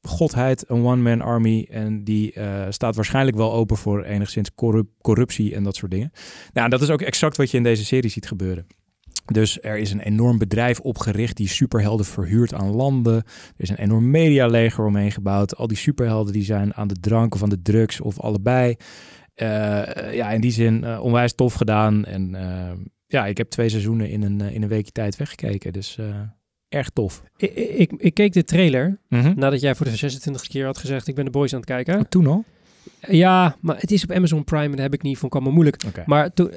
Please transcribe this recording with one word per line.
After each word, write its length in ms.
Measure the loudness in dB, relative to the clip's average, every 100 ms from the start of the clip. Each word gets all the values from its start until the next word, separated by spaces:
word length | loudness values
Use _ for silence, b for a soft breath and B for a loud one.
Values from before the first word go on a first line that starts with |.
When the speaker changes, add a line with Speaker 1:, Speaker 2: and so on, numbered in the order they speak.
Speaker 1:
godheid, 640 | -8 -2 -2 0 0 -2 -2
een 140 | 0
one-man 360 | 2 2 2 0
army. 460 | 0 0 2 2 -2
En 340 | -8 -6 -6
die, 280 | -2 -2 -2
eh, 340 | -6 -6 -6 -6
staat 260 | -4 -4
waarschijnlijk 420 | -2 -2 0 0 2
wel 160 | 0
open 240 | 0 0 -2
voor 260 | 0 -2
enigszins 520 | -2 -4 -2 -4 -6
corrup-, 360 | -2 0 2 0 _
corruptie 540 | 0 2 2 0 -2
en 80 | -2
dat 140 | -4 -4
soort 140 | -4
dingen. 220 | -4 -6 B B B B
Nou, 160 | -2 0
dat 140 | 2
is 80 | 2
ook 120 | 0
exact 340 | -2 0 0 0
wat 140 | 0
je 60 | 2
in 60 |
deze 220 | 2 2
serie 260 | 2 0 0
ziet 180 | -4 -8
gebeuren. 380 | -6 -6 -6 -10 _ _ _ -14 -14 -2
Dus 300 | 2 2 0
er 160 | -6 -4
is 120 | -4
een 80 | -4
enorm 380 | 0 2 4 4
bedrijf 420 | 2 0 0 0
opgericht 560 | -4 -4 -2 -2 -2 -2
die 120 | -4
superhelden 580 | 0 2 2 2 0 -2
verhuurt 480 | -4 0 2 2
aan 160 | 0 -2
landen. 440 | 0 0 2 2 0
Er 80 | -2 B B _
is 120 | -6
een 80 | -2
enorm 320 | 2 4 4
medialeger 760 | 4 6 6 4 4 2 2 0
omheen 260 | 2 0
gebouwd. 440 | -2 0 0 0 -2
Al 100 | -4
die 100 | -2
superhelden 560 | -2 0 0 0 0
die 120 | -2
zijn 300 | 0 0 -2
aan 140 | -2 -4
de 120 | -4
drank 340 | 0 2 2
of 80 | 0
aan 60 | -2
de 140 | -2
drugs 380 | 2 2 2 -2
of 200 | -6 -6
allebei. 560 | -4 -2 0 2 2 0 B B B B B
Eh, 800 | -6 -4 -2 0 -2 -4 -8 -8
ja, 160 | -6 -2
in 100 | 0
die 100 | 0
zin, 340 | 2 2 2
eh, 160 | -2 -4
onwijs 320 | 0 2 0
tof 200 | 2 0
gedaan. 500 | 2 0 2 4 2
En, 300 | 0 -6 -6
eh, 380 | -6 -6 -6 -8 -10 -14 _ _
ja, 200 | -2 -2
ik 100 | -4
heb 140 | -4
twee 180 | -2 0
seizoenen 420 | 0 -2 -2 -2
in 120 | -2
een, 180 | -2 -2
eh, 140 | -4
in 80 | -4
een 60 | -2
weekje 240 | -2 -4
tijd 240 | -6 -6 -4
weggekeken. 560 | -8 -6 -6 -6 -6
Dus, 240 | -10 -10 -10
eh, 80 | -8 -8 -10 -14 _ _ _
erg 220 | -6 -4
tof. 320 | -2 -4 -6 -20 _
Speaker 2:
Ik, 140 | -6
ik, 140 | -4 -4 2
ik, 140 | 0 2
ik 180 | -2
keek 180 | 2 2
de 120 | 2
trailer 560 | 0 2 2 2 0 -4 _
Speaker 1:
Mhm. 240 | 2 2 4
Speaker 2:
nadat 240 | 2 2
jij 140 | 0
voor 120 | 0 -2
de 100 | -2
zesentwintigste 540 | -4 -6 -8 -8 -8
keer 140 | -6
had 140 | -6 -6
gezegd, 300 | -6 -6 -4
"Ik 60 |
ben 100 | -4
The 60 | -2
Boys 220 | 0 0
aan 60 | -2
het 80 | -6
kijken." 260 | -4 0 0
Speaker 1:
Oh, 60 | 2
toen 180 | 4 4
al? 180 | 2 -2 b b b b b 2
Speaker 2:
Ja, 480 | 6 8 6 4 2
maar 160 | -4 -2
het 100 | 0
is 120 | 0
op 60 | 0
Amazon 340 | 2 2 2
Prime 200 | 0 0
en 60 | 0
daar 80 | -2
heb 140 | -2
ik 80 | -2
niet 160 | -2 -4
van, 100 | -2
kwam 140 | -2
me 80 | 4
moeilijk. 320 | 6 6 2 -6
Speaker 1:
Oké. 160 | -8 2
Speaker 2:
Maar 260 | 2 2
toen, 180 | 2 0